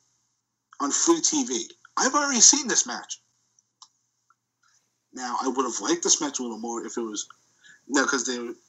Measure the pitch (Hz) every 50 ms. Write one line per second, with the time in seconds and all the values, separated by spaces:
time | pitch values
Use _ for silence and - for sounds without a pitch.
0 | _ _ _ _ _ _ _ _ _ _ _ _ _ _ _ - - 285 - -
1 | - 170 170 160 - - - - - 120 127 113 110 - - _ - - - 202
2 | 226 262 269 294 294 277 262 226 - - - 294 285 220 160 - - 123 113 104
3 | - - - - _ _ _ _ _ _ _ _ _ _ _ _ - - _ _
4 | _ _ _ _ _ _ _ _ _ _ _ _ _ _ _ _ _ _ _ _
5 | _ _ - 127 127 123 120 120 127 135 123 135 131 120 - - - - - 240
6 | - - - - 160 139 - - 123 117 110 107 113 - 117 117 113 117 - 123
7 | 117 110 107 - - - - _ _ _ _ _ - - - - _ - 131 143
8 | 127 - 139 127 113 131 123 120 120 117 113 - _